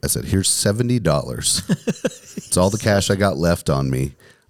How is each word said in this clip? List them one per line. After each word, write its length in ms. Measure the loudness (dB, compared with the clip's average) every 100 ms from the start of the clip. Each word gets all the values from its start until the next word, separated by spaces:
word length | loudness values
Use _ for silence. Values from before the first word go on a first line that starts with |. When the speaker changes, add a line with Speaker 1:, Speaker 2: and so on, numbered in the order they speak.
Speaker 1:
I 40 | -4
said, 180 | -4 0
Here's 220 | 0 0
seventy 500 | 0 0 0 0 0
dollars. 600 | 2 0 -2 -6 -4 -4 -2
Speaker 2:
<laughs> 60 | -2 -2 -4 -6 -8 -14 -16 -4
Speaker 1:
It's 80 | 0
all 120 | 2
the 60 | 2
cash 320 | 2 2 2
I 40 | 2
got 220 | 2 2
left 320 | 0 0 0
on 220 | 0 0
me. 240 | -2 -4 -8 -20 _ _